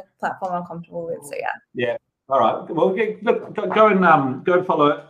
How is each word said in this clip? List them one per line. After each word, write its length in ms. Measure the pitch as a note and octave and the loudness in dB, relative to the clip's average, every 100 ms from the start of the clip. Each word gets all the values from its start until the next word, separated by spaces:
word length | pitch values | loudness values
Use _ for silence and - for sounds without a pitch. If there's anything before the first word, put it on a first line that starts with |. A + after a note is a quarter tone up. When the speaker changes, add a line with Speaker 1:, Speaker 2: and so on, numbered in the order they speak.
| - - | -12 -8
Speaker 1:
platform 340 | F3+ - F#3+ | -8 -6 -6
I'm 120 | F3 F3 | -6 -8
comfortable 400 | E3+ E3+ E3+ E3 | -14 -12 -10 -8
with. 180 | D3+ | -10
So 120 | C#3+ - | -10 -8
yeah. 120 | - - _ - | -8 -10 _ -6
Speaker 2:
Yeah. 220 | A#2+ A#2 _ _ - | -6 -6 _ _ -2
All 120 | C3+ | 2
right. 280 | A#2 - - | 2 0 -4
Well, 240 | D#3+ F#3 A#3 | 0 0 2
g-, 220 | G#3 - | -2 -2
look, 320 | A3+ - - | -2 -2 -2
go, 140 | - G3+ | -8 -2
go 200 | G#3+ G#3+ | 4 4
and, 140 | F#3+ | 6
um, 380 | F3+ D3+ C3+ B2+ | 6 4 2 -2
go 100 | - F3+ | 2 2
and 80 | F3+ | 2
follow 400 | D#3+ D3 D3+ | 2 2 2